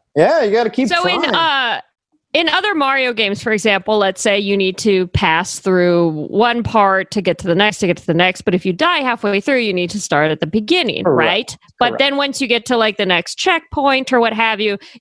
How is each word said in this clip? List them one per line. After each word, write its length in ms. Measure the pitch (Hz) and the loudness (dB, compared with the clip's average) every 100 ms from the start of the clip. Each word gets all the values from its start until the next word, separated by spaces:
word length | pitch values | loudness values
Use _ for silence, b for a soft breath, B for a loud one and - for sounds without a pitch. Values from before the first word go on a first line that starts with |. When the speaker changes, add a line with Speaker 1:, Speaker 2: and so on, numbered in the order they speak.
| _ 147 | _ 2
Speaker 1:
Yeah, 260 | 190 320 | 2 4
you 80 | 214 | 2
gotta 180 | 220 226 | 2 0
keep 180 | 240 254 | 0 0
Speaker 2:
So 180 | 339 359 | 0 0
in, 160 | 359 | 0
Speaker 1:
trying. 120 | - | -2
Speaker 2:
uh, 460 | 330 330 277 240 165 - _ _ _ _ | 0 0 0 -2 -6 -10 _ _ _ _
in 140 | 311 330 | -2 0
other 240 | 339 415 | 0 0
Mario 380 | 339 269 269 254 | 0 0 0 -2
games, 280 | 226 208 202 | -2 -2 -2
for 100 | 233 | -2
example, 440 | 214 220 196 190 214 | 0 2 0 0 0
let's 220 | 196 196 | 2 0
say 180 | 220 202 | 0 0
you 160 | 196 202 | 0 0
need 200 | 190 185 | 0 0
to 280 | 220 190 180 | 0 2 0
pass 520 | - 180 160 190 - | 0 2 2 0 -6
through 680 | 196 180 175 175 170 156 - | 0 2 4 2 2 -2 -4
one 340 | 202 240 240 | 0 2 0
part 480 | 208 226 196 190 185 | 0 2 4 2 -2
to 100 | 214 | -4
get 160 | 180 165 | -2 -2
to 80 | 185 | 0
the 80 | |
next, 240 | 170 208 - | 2 2 0
to 80 | 185 | -2
get 100 | - | -2
to 80 | - | 0
the 60 | |
next. 280 | 165 185 - | 2 2 0
But 120 | - | -2
if 120 | 269 190 | -2 -2
you 60 | |
die 240 | 175 320 330 | 0 0 0
halfway 420 | 262 233 208 196 | -2 -2 -2 -2
through, 180 | 294 262 | 0 0
you 120 | 220 | 0
need 160 | 185 175 | -2 -4
to 100 | 202 | -6
start 300 | - 147 156 | -2 0 0
at 100 | 156 | 0
the 60 | 160 | -2
beginning, 580 | 220 208 359 254 - | -4 0 0 0 -2
Speaker 1:
Correct. 220 | 180 165 160 | 0 2 2
Speaker 2:
right? 300 | 190 - - b - | 0 -4 -14 b -2
But 80 | 240 | -2
Speaker 1:
Correct. 80 | 226 | 0
Speaker 2:
then 160 | 277 277 | 0 0
once 240 | 277 262 | -4 -4
you 60 | 254 | -2
get 180 | 233 233 | -2 0
to, 100 | 240 | 0
like, 200 | 220 196 | 0 0
the 80 | 196 | 0
next 300 | 170 - - | 0 -2 -4
checkpoint 760 | 381 330 - 302 277 269 262 | -2 -2 -2 -2 0 0 0
or 80 | 254 | 0
what 120 | 233 | 0
have 260 | 220 226 208 | 0 -2 0
you, 160 | 214 202 B B | -4 -4 B B